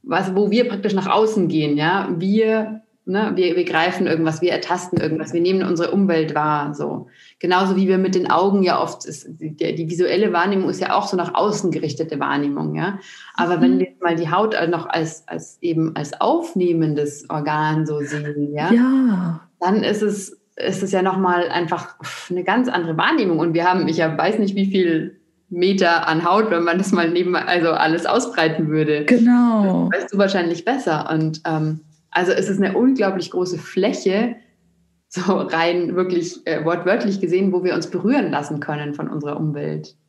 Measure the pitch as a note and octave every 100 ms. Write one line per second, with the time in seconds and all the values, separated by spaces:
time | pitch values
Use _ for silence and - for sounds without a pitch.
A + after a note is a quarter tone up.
0 | - E3+ F#3+ F#3 G3+ G#3+ A3 G3 G3+ F#3+
1 | - G3+ A3 A3 E3 D3+ D3+ D3 D#3 G3
2 | G3+ E3+ F#3 G#3+ A3 A3 G#3+ A3 _ _
3 | - G3 G#3+ F3 F3+ F3+ F3 D#3+ F3 F3+
4 | F#3 D#3+ D#3+ D#3+ F3+ - - F#3 - -
5 | D3+ D#3 - E3+ F3 F#3+ - E3+ E3+ G3
6 | G3 E3 D#3 D3 D3+ D3+ D3 D3+ D3 D3+
7 | - _ - _ E3+ F#3 G3 F#3+ F#3 F#3
8 | F#3+ F#3 F3+ D#3+ G3 G3 F#3 D3 E3 -
9 | - D#3 - D#3+ D#3 D#3 D#3+ D#3+ D#3+ E3+
10 | F3+ F3+ G#3 F3 F3+ G3 F#3+ F3+ F#3 G3
11 | G3 F#3 E3 - G3+ G3+ F3+ D#3 D#3 -
12 | D#3+ C#3 C#3 C#3+ C#3+ C#3+ D#3 D3+ E3+ G3
13 | - - - - F3 F3 - - F#3 -
14 | F3 E3 E3 F3+ A3 A3 E3+ E3 E3 E3
15 | D#3 - - E3+ D#3+ - E3+ D#3+ D#3+ D#3+
16 | D#3 - A3 E4 E4 G3 F3+ E3 D#3+ D3
17 | D3 - - D#3 D3 D3+ D#3 D#3 D#3 D3
18 | D3 D3 D3 D3 C#3+ D3 E3 A#3 B3+ C4+
19 | B3+ F#3+ F3 E3 - _ F3+ G#3 - G3+
20 | G#3 G3 - - _ - - F#3 F#3+ F#3+
21 | F#3+ F#3+ F#3 F3 F3 F3 E3+ E3+ - -
22 | - - - F3+ F3+ A3 B3 F3 E3 D#3+
23 | A3 D#4+ G3 D#3+ E3+ E3 F3 F#3 E3 D#3+
24 | D#3+ D3+ E3 G#3+ G3 G3 G3 G3 F3 D#3+
25 | - - _ _ _ F3 F#3 F#3+ F3+ E3+
26 | - D#3+ E3 G3 A3 E3+ E3+ E3+ F#3+ F#3+
27 | E3 F3 F3+ F3 - F3 E3 - D#3+ E3
28 | - A#3+ - - D#3+ D#3 D#3 D#3 D3+ D3+
29 | D3 B3 A#3 A#3+ A#3+ A3 G3 F3 F3 F3+
30 | - G3 G3 G3 E3+ E3 - C4+ G#3+ D3+
31 | - D#3+ D#3+ D#3+ E3+ D#3+ D#3 D#3 - _
32 | _ E3+ F3 - G3 G3 F#3+ F#3+ B3 C4
33 | G3 F#3+ E3+ F3+ F3+ E3 - - G3 -
34 | G3 G3 A#3 - _ _ _ _ _ _
35 | _ F3+ F#3 F3+ D3 D#3+ E3+ F3 F3 F3+
36 | F#3 F3 D#3+ - - D#3 D#3 F3 F3 G3
37 | G3+ F#3+ F3 F3+ G3 F3+ F3+ E3+ D#3 F3+
38 | F#3 C#4 F#3 C#3+ D3 C#3+ - D3 D3 D3
39 | D#3+ D#3 D3 - D#3 C#3+ D3 D#3 D#3 _